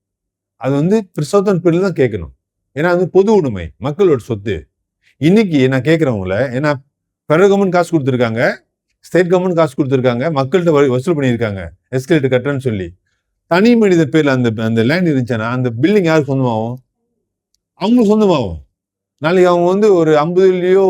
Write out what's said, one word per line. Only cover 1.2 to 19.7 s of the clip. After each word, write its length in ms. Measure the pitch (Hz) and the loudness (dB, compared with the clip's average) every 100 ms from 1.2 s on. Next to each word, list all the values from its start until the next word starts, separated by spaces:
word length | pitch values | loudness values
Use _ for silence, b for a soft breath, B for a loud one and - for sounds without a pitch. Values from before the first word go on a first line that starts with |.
| 147 202 196 185 | -2 0 0 0
பேர்ல 180 | 175 165 | 0 0
தான் 180 | 196 160 | 0 0
கேட்கணும். 300 | 127 101 69 - _ _ _ 131 | -2 -2 -10 -18 _ _ _ -4
ஏன்னா 140 | 170 175 | -2 0
அது 140 | 175 | 0
பொது 260 | 180 196 214 | 2 2 2
உடைமை, 300 | 143 98 80 - | 0 -4 -10 -10
மக்களோட 360 | 131 147 196 135 | -8 -2 0 0
சொத்து. 380 | - 110 104 85 - _ _ _ _ - | -4 -8 -6 -8 -10 _ _ _ _ -2
இன்னைக்கு 500 | 143 202 208 151 131 | 2 2 2 2 0
நான் 140 | 131 | 0
கேட்கறவங்கள, 540 | 123 165 143 107 92 98 135 120 | 0 0 0 -2 -2 -2 -4 -2
ஏன்னா 140 | 151 139 - _ _ _ - | -4 -4 -8 _ _ _ -2
ஃபெடரல் 200 | 156 196 | 2 2
கவர்மெண்ட் 200 | 196 196 | 2 0
காசு 180 | 180 170 | 0 0
கொடுத்துருக்காங்க, 500 | 165 131 127 120 113 151 233 _ _ _ _ | -2 -2 0 -2 -2 -4 -4 _ _ _ _
ஸ்டேட் 320 | - 165 175 | -2 0 2
கவர்மெண்ட் 220 | 185 185 165 | 0 0 0
காசு 180 | 160 - | 0 -2
கொடுத்துருக்காங்க, 500 | 139 131 123 120 147 | -2 0 0 -2 -2
மக்கள்கிட்ட 420 | 143 131 185 170 147 | -2 -2 0 2 2
வ-, 120 | 143 | 2
வசூல் 280 | 127 131 160 | 0 -2 -2
பண்ணியிருக்காங்க 460 | 135 120 113 98 85 - _ | 0 -2 -4 -6 -12 -18 _
எஸ்கலேட்டர் 420 | 131 131 165 131 | -6 0 0 2
கட்டுறேன்னு 320 | 127 123 139 127 | -2 -2 -6 -4
சொல்லி. 200 | 107 87 - _ _ _ _ - | -6 -8 -14 _ _ _ _ -2
தனி 240 | 170 220 233 | 2 2 2
மனித 280 | 208 175 151 | 2 2 2
பேர்ல 160 | 156 143 | 0 2
அந்த, 360 | 131 120 107 | 0 0 -2
அந்த 200 | 113 113 | -2 0
லேண்ட் 240 | 113 170 175 | 0 0 0
இருந்துச்சுன்னா 400 | 135 120 117 113 | -2 -2 -4 -4
அந்த 220 | 123 127 113 | -4 -4 -2
பில்டிங் 280 | 156 208 165 | 0 2 2
யாருக்கு 220 | 160 143 | 0 0
சொந்தமாகும்? 420 | 135 127 110 113 127 _ _ _ _ _ _ _ _ _ | -2 -2 -2 -6 -10 _ _ _ _ _ _ _ _ _
அவங்களுக்கு 380 | - 196 240 208 | -8 0 2 2
சொந்தமாகும். 440 | 214 208 156 104 80 - _ _ _ _ _ | 2 2 0 -2 -8 -16 _ _ _ _ _
நாளைக்கு 320 | 151 185 180 | 0 2 4
அவங்க 180 | 175 | 4
வந்து 260 | 175 | 2